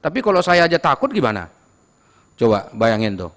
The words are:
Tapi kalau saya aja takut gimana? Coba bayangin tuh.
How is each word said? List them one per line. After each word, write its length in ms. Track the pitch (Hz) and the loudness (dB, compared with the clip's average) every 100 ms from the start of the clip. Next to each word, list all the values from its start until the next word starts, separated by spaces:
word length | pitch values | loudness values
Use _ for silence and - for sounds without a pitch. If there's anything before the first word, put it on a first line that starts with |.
Tapi 160 | 156 208 | -6 -4
kalau 240 | 214 185 | 0 0
saya 240 | 180 175 170 | 2 2 4
aja 160 | 165 | 2
takut 320 | 160 135 277 | 0 0 -2
gimana? 320 | 214 123 101 85 _ _ _ _ _ _ _ _ | -2 -2 -4 -10 _ _ _ _ _ _ _ _
Coba 320 | _ 117 104 92 | _ 2 2 -2
bayangin 480 | 107 113 110 110 98 | 0 0 2 -2 -6
tuh. 80 | 87 | -10